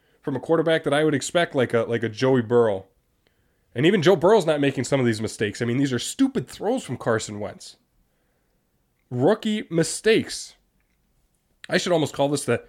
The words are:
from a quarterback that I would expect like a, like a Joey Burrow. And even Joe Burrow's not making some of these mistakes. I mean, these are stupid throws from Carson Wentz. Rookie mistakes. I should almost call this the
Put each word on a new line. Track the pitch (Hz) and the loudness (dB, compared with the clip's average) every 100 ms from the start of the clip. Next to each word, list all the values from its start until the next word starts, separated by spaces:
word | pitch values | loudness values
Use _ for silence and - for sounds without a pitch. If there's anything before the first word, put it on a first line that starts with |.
| _ _ | _ _
from | 147 131 | -8 -6
a | |
quarterback | - 165 160 160 | 0 0 2 0
that | 156 | 2
I | 143 | 2
would | 156 139 | 2 0
expect | - 175 170 139 | 0 -2 0 0
like | 117 | 2
a, | 117 | 2
like | 110 117 | 0 -2
a | 110 | -4
Joey | 107 131 131 | 0 2 2
Burrow. | 110 120 113 95 - _ _ _ _ _ _ _ _ 120 | 4 4 4 0 -8 _ _ _ _ _ _ _ _ 0
And | 165 | 2
even | 202 | 4
Joe | 151 180 | 4 4
Burrow's | 175 220 160 | 4 4 2
not | 151 | 0
making | 143 135 | 0 -2
some | 120 139 | -2 0
of | 120 | 0
these | 107 | 0
mistakes. | 107 - 104 - | -4 -4 -4 -4
I | 117 | -2
mean, | 123 | 0
these | 139 | -2
are | 120 | -2
stupid | - - 269 226 135 | -4 -2 0 -2 -8
throws | - 196 262 | -6 -4 -4
from | - 123 | -6 -6
Carson | 127 110 - 104 | -2 -2 -2 -10
Wentz. | 101 - - - _ _ _ _ _ _ _ _ _ _ _ _ - | -10 -12 -20 -20 _ _ _ _ _ _ _ _ _ _ _ _ -8
Rookie | 123 139 127 220 214 - | 0 2 2 -2 -4 -2
mistakes. | 165 160 - 214 214 - - - - _ _ _ _ _ _ _ _ _ _ - | -2 -2 0 2 2 0 -10 -14 -20 _ _ _ _ _ _ _ _ _ _ -4
I | 151 | -2
should | 185 | 0
almost | 165 139 | 0 0
call | - 139 | 0 -2
this | 147 - | 0 -2
the | 117 | -2